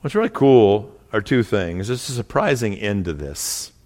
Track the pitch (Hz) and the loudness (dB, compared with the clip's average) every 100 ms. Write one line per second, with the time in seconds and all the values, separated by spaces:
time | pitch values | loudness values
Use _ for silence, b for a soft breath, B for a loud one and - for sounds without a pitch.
0 | 147 208 226 - 139 127 104 101 110 - | -2 -2 -2 2 6 8 6 4 -2 -20
1 | _ 110 101 131 113 104 87 87 101 123 | _ -6 0 0 0 -2 -2 -6 -6 -8
2 | - 123 113 - 202 131 113 101 104 101 | -6 -8 -4 -2 -2 -2 -2 -4 -4 -4
3 | 87 73 71 - - - - _ | -4 -6 -10 -10 -8 -8 -12 _